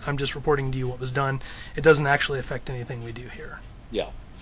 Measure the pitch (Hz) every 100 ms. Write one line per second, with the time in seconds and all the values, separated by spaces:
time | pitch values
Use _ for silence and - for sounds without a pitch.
0 | - 139 139 139 151 139 131 131 127 123
1 | 131 135 135 135 - - - - 151 147
2 | 143 143 - 135 - 135 - 127 120 123
3 | 117 117 120 - 104 - - - - 101
4 | 78 - - -